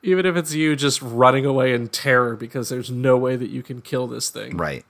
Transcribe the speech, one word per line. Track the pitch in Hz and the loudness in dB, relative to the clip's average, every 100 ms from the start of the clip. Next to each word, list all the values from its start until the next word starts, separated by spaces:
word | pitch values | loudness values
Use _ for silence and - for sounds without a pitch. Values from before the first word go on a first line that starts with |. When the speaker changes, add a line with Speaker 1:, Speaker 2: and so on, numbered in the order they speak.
Speaker 1:
Even | 208 185 185 | 2 2 2
if | 170 | 0
it's | 156 | -2
you | 151 156 147 | 0 0 2
just | 143 135 | 0 0
running | 131 117 127 135 135 | -4 4 6 6 2
away | 135 131 | 2 2
in | 120 117 | 0 -2
terror | - 143 127 120 113 | -4 2 2 2 -4
because | 117 135 117 | -8 -8 -6
there's | 127 120 | -8 -6
no | 123 131 127 | -2 4 4
way | 127 127 | 4 -2
that | 120 | -4
you | 131 | -8
can | 120 123 | -10 -14
kill | - 131 123 | -6 -6 -4
this | 120 - | -6 -8
thing. | - 110 87 | -8 -10 -4
Speaker 2:
Right. | 78 67 _ | -4 -6 _